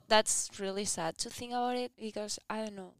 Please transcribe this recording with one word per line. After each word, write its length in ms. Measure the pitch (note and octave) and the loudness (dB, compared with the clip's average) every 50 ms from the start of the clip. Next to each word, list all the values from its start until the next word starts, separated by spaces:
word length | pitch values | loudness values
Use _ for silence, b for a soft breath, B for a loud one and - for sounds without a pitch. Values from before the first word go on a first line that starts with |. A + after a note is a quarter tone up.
| - | 8
that's 420 | - A3 G#3+ A3 - - - - - - - | 6 6 6 8 6 4 2 0 -2 -4 -6
really 260 | G3+ F#3+ G3 G3 G#3 | -4 -4 -2 -2 -2
sad 320 | F#3+ - F#3 E3 E3 E3 | -2 -2 0 -2 -2 -2
to 120 | - - A#3 | -2 -4 -6
think 220 | - - B3 A#3+ | -6 -8 -6 -2
about 240 | A#3+ B3 B3 B3 B3 | 0 2 2 2 2
it 160 | B3 B3 B3 - - | 0 -2 -4 -6 -8
because, 400 | A3 A3 G#3 G#3 G#3+ G#3 - - - - | -8 -6 -4 -4 -4 -4 -6 -6 -6 -6
I 140 | G#3 A3 A3 | -4 -4 -4
don't 120 | G#3+ G3+ | -4 -6
know. 180 | G3 F#3 F3+ - | -10 -12 -14 -16